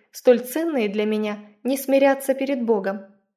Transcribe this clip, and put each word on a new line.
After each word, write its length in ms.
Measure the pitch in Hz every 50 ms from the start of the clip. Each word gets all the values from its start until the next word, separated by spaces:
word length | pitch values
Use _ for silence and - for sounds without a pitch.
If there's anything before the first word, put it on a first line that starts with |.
| _ _ -
столь 280 | - - 254 247 226
ценные 480 | 240 - - 311 330 339 311 269 214 208
для 160 | 190 214 214
меня, 320 | 214 214 214 214 208 208 202 - - - _ -
не 120 | 240 277
смирятся 580 | 262 262 - 269 269 277 277 269 269 - - 262
перед 280 | 269 269 262 285 254 233
Богом. 440 | 220 226 202 190 196 196 208 - - _ _ _ _ _